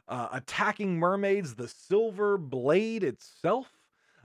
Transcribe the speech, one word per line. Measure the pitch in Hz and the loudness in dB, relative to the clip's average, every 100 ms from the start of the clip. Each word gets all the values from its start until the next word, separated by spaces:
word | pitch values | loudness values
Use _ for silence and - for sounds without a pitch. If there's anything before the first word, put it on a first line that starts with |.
| - | -10
uh, | 123 117 | -8 -6
attacking | 131 - - 202 208 196 170 | -8 -6 -2 0 0 -2 0
mermaids, | 170 202 196 202 160 113 | 0 0 0 0 -2 -8
the | 120 | -12
Silver | - - 196 226 190 208 202 | -12 0 2 2 0 0 0
Blade | 143 127 127 175 220 226 | -2 -2 4 4 2 0
itself, | 165 110 - - 165 240 262 _ _ _ _ _ | -2 -4 -10 -4 0 0 -2 _ _ _ _ _